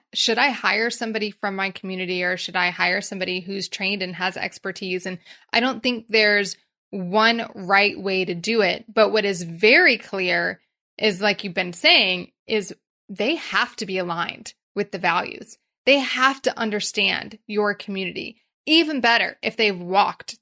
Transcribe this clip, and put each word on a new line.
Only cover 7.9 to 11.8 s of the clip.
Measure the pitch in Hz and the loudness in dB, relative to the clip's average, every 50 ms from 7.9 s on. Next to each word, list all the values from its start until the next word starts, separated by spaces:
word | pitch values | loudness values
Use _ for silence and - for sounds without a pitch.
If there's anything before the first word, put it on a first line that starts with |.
| - - | 0 -2
way | 190 196 190 190 185 | -4 -2 -2 -2 -2
to | 165 180 | -2 -4
do | 175 165 214 226 226 202 | -6 -2 0 2 4 4
it. | 175 175 - - - 208 | 2 2 -2 -8 -4 2
But | 226 214 202 202 | 4 4 4 4
what | 220 202 | 2 0
is | 202 196 170 175 | 0 -2 -2 -6
very | 165 165 165 196 220 254 330 370 320 247 214 | -8 -4 2 4 6 6 8 6 6 4 2
clear | - - - 196 185 180 175 175 175 180 190 - _ _ _ _ _ _ _ - | -2 -8 -6 -4 -2 0 0 0 0 -2 -4 -8 _ _ _ _ _ _ _ 0
is, | 214 220 196 175 | 0 0 0 2
like | 202 208 202 - - | 0 0 0 0 -4
you've | 202 170 | -6 -4
been | 202 185 180 175 | -4 -4 -4 -4
saying, | - | 0